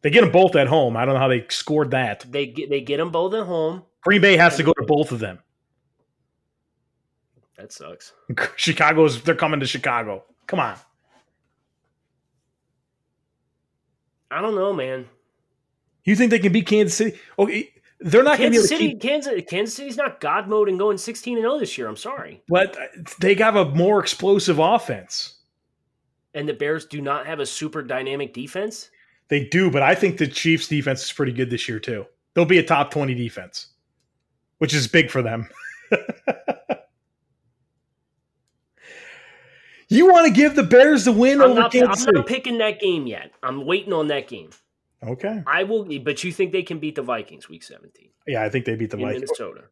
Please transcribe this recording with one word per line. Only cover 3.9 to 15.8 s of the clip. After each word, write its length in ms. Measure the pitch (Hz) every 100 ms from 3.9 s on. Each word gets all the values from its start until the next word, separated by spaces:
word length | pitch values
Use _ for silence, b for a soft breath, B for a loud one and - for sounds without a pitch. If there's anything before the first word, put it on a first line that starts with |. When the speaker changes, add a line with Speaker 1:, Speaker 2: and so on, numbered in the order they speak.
| _
Speaker 1:
Green 180 | - 202
Bay 160 | 196 175
has 200 | 170 156
to 60 |
go 100 | 156
to 100 | 165
both 280 | 120 147 -
of 60 | 120
them. 200 | 104 90 _ _ _ _ _ _ _ _ _ _ _ _ _ _ _ _ _ _ _ _ _ _
Speaker 2:
That 140 | -
sucks. 420 | - 76 87 - _ -
Speaker 1:
<laughs> 220 | 123 - -
Chicago's, 640 | - - 151 160 156 120
they're 120 | 160
coming 260 | 160 160 151
to 60 | 131
Chicago. 580 | 135 135 120 107 95 _ _ -
Come 140 | 185
on. 160 | 120 95 _ _ _ _ _ _ _ _ _ _ _ _ _ _ _ _ _ _ _ _ _ _ _ _ _ _ _ _ _ _ _ _ _ _ _
Speaker 2:
I 100 | 143
don't 140 | 214
know, 180 | 208 196
man. 340 | 180 131 131 123 _ _ _ _ _ _ _